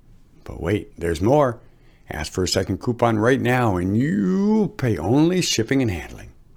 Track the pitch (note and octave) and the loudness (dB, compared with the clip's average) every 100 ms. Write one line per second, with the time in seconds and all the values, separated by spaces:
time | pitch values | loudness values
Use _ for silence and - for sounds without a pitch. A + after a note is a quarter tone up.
0 | - - - - - - E2+ G2+ - - | -20 -20 -20 -20 -14 -6 -2 -2 -4 -6
1 | E2+ D#2+ G2+ D3+ C3 A2+ - - - - | -4 0 2 4 2 -2 -14 -20 -20 -20
2 | - D2+ D#2 - F2+ - F#2+ F#2 - A#2 | -12 -8 -6 -2 0 0 -2 -2 -4 0
3 | A#2 A2 A2+ C3+ A#2 B2 A#2 F2+ F#2 G#2+ | 0 2 2 2 2 2 2 0 0 0
4 | C#3+ G3+ F#3 F#3+ G3+ A3 G3 - B2+ F2 | 0 0 2 2 2 2 0 -2 -2 0
5 | F2 C3+ E3 F#3 E3 - A2 C3+ A#2+ F2+ | 2 2 4 2 0 -2 0 0 0 -2
6 | - - - - - | -8 -16 -20 -20 -20